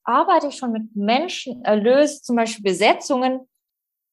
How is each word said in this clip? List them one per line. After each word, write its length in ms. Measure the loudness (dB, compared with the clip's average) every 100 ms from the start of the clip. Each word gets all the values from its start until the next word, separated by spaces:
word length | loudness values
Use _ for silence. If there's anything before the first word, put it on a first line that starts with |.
arbeite 420 | -2 0 4 2 0
ich 80 | -6
schon 160 | -6
mit 220 | -6 -6
Menschen, 720 | -4 0 0 -2 -8 -10 -6
erlöse 560 | 0 2 4 4 2 0
zum 140 | -4 0
Beispiel 260 | 0 -2
Besetzungen 840 | -2 2 2 2 0 -2 0 -4 -8 _ _ _ _ _ _